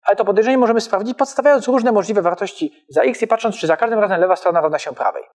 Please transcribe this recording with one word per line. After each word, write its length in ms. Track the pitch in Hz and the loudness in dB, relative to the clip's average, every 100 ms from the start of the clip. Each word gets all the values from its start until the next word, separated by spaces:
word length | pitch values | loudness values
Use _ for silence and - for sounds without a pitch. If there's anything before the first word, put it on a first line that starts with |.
ale 140 | - 208 | 0 0
to 80 | |
podejrzenie 340 | 208 196 226 262 | 2 0 2 2
możemy 220 | 240 233 | 2 0
sprawdzić, 360 | 226 190 214 247 | -2 -4 -4 -4
podstawiając 520 | 269 - 269 277 240 | -4 0 2 2 2
różne 240 | 254 233 | 0 2
możliwe 300 | 214 190 208 | 0 0 0
wartości 640 | 175 175 190 - 302 - _ | 0 -2 -6 -6 -8 -8 _
za 140 | - | 0
x 200 | 262 240 | 0 0
i 40 | 220 | 0
patrząc, 300 | 226 226 196 | 0 0 -4
czy 100 | 160 | 0
za 100 | 160 | 0
każdym 220 | 233 226 | 0 0
razem 220 | 208 185 | 0 2
lewa 160 | 185 180 | 2 2
strona 240 | 185 170 | 2 0
równa 180 | 156 151 | 0 -2
się 160 | - | -6
prawej. 300 | 127 - - - | -6 -4 -6 -12